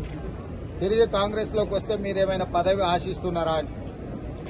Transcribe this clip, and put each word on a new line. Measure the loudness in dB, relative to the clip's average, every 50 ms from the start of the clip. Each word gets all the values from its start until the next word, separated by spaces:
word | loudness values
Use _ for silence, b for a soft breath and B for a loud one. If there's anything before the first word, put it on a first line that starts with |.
| -8 -8 -8 -8 -8 -8 -8 -8 -10 -10 -10 -10 -10 -10 -6 -2
తిరిగి | 0 2 6 6 4 6
కాంగ్రెస్లోకి | 6 2 2 2 2 -2 -2 0 0 0 0 2 0
వస్తే | -2 0 0 -2 -2
మీరేమైనా | 0 -2 2 2 2 2 2 0 0
పదవి | 0 2 2 4 4 4 4 4
ఆశిస్తున్నారా?" | 4 2 2 0 -2 -4 -2 -2 -2 0 2 2 2
అని | 2 0 0 -2 -6 -8 -10 -10 -10 -10 -10 -8 -8 -8 -8 -8 -8 -8 -8 -8